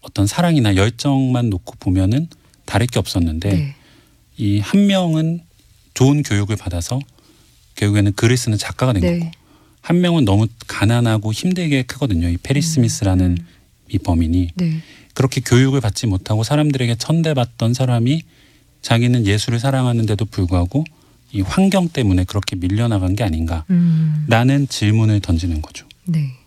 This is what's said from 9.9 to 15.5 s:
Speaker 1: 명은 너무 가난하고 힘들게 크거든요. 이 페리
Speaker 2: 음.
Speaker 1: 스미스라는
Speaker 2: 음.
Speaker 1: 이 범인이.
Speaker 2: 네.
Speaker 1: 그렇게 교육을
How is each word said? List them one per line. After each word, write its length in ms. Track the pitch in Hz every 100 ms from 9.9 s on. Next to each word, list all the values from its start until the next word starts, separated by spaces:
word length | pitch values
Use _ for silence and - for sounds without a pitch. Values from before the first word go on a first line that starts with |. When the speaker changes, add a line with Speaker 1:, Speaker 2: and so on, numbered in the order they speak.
| 175
Speaker 1:
명은 240 | 180 170 117
너무 220 | 98 110 - -
가난하고 640 | - 101 120 120 110 107
힘들게 520 | 107 180 185 170 139
크거든요. 440 | 127 - 139 87 87
이 80 | 87
페리 220 | - 139
Speaker 2:
음. 20 |
Speaker 1:
스미스라는 640 | 165 151 117 - 98 92 90 87
Speaker 2:
음. 80 | - - _ _ _
Speaker 1:
이 80 | 98
범인이. 500 | - 82 80 87 87 123
Speaker 2:
네. 260 | 175 160 160 - -
Speaker 1:
그렇게 280 | - 127 131
교육을 380 | 120